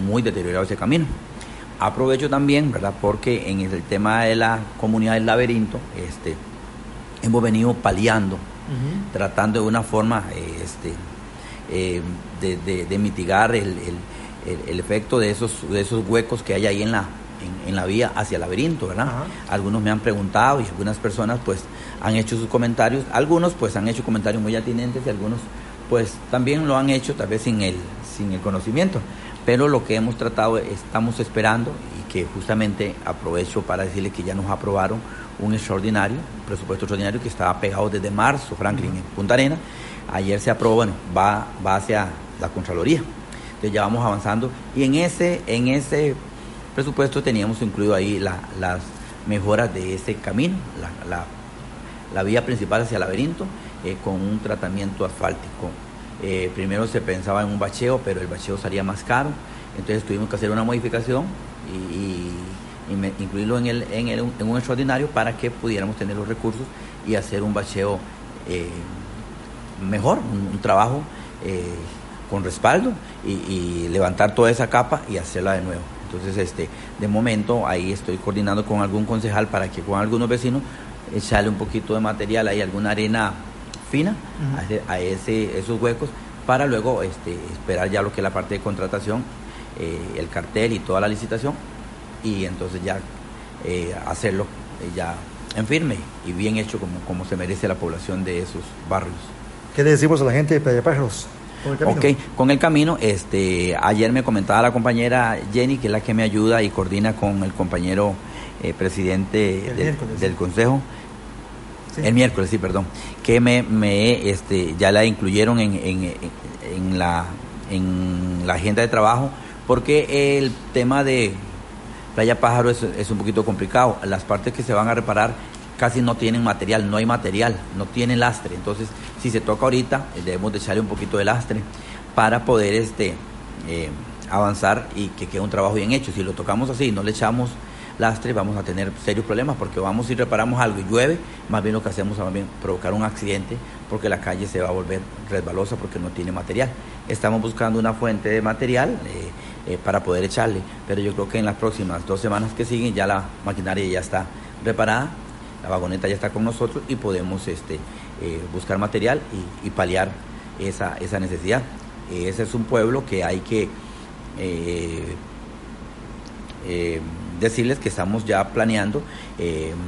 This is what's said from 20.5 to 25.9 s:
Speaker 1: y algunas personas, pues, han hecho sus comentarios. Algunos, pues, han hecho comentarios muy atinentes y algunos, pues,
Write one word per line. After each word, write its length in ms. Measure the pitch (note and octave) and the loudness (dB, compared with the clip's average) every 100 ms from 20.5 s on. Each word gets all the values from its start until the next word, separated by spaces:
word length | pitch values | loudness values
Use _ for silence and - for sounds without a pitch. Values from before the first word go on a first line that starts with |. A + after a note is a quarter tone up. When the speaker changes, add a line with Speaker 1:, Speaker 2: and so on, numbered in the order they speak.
| C#3 | 4
Speaker 1:
y 40 | G2 | 0
algunas 320 | F2 G2+ G#2 | -2 -2 0
personas, 420 | A2 G2+ G#2+ A#2+ | -2 0 0 0
pues, 200 | - F#2+ - - - - | 0 -2 -4 -12 -12 -4
han 140 | G2+ A2 | 0 2
hecho 220 | A2 A#2 | 2 0
sus 100 | A2+ | 2
comentarios. 580 | B2 A#2+ A2+ A2+ C3+ C3 | 2 2 4 4 4 0
Algunos, 420 | A#2 D3+ E3+ F3 | 0 4 4 4
pues, 220 | F3 A2 G2+ | 2 -2 0
han 120 | A2 | 0
hecho 160 | A2+ | 0
comentarios 400 | A2+ A2 G#2 G#2+ | 0 0 2 0
muy 120 | G#2+ A2+ | 0 0
atinentes 460 | A2 A#2 B2 B2+ B2 | 0 -2 -2 -2 -2
y 40 | |
algunos, 300 | G2 G#2+ A#2 - - - - | -2 -2 -4 -6 -12 -14 -14
pues, 240 | - | 0